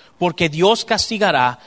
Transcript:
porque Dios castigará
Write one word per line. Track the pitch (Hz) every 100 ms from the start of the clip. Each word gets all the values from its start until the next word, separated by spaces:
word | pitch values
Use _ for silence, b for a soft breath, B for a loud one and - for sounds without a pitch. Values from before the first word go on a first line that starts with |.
| b _
porque | 175 - 165
Dios | 151 190 226
castigará | - 220 - 214 202 143 123 123